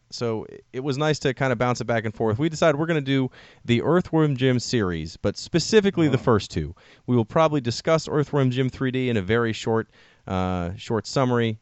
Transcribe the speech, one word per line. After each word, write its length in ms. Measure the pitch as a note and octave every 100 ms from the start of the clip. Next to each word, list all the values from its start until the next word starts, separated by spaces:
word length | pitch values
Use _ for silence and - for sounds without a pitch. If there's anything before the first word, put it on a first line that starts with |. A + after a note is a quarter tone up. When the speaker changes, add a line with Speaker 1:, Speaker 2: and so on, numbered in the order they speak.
| _
Speaker 1:
so 320 | - A#2+ A2
it, 200 | - - -
it 60 | B2+
was 120 | C#3+ C3
nice 200 | D#3 D3
to 160 | C#3
kinda 220 | B2 C3+ A2+
bounce 240 | B2 A#2+
it 60 | A#2
back 180 | A#2
and 100 | A2
forth. 240 | - A2+ G#2+
We 100 | E3
decided 300 | D3+ E3 C#3+
we're 80 | E3
gonna 140 | D#3+
do 280 | C3+ C3+ B2+ - - -
the 180 | - A#2
Earthworm 540 | A2+ F3 - D#3+ D3+ B2+
Jim 240 | C3 B2
series, 560 | - A#2+ F#2+ E2 D#2+ -
but 200 | G#2 -
specifically 720 | - E3+ - A3 G3 F3 D#3
the 80 | B2+
Speaker 2:
Oh. 60 |
Speaker 1:
first 300 | - G#2+ -
two. 240 | F2+ D2 - - - -
We 80 | B2
will 80 |
probably 360 | A2 E3 D#3+ D3
discuss 460 | A#2+ - - D#3+ -
Earthworm 440 | D3+ C#3+ C#3+ C3
Jim 180 | B2 C3
three 220 | - C3
D 160 | B2+ B2+
in 60 | A2+
a 60 |
very 300 | F#2 A#2 A2+
short, 360 | G#2+ - A2+ G#2+ _ _ _ -
uh, 440 | F#2 F#2 F2+ F2 G#2
short 300 | - A2+ -
summary, 520 | C#3+ B2+ A#2+ A2+ A2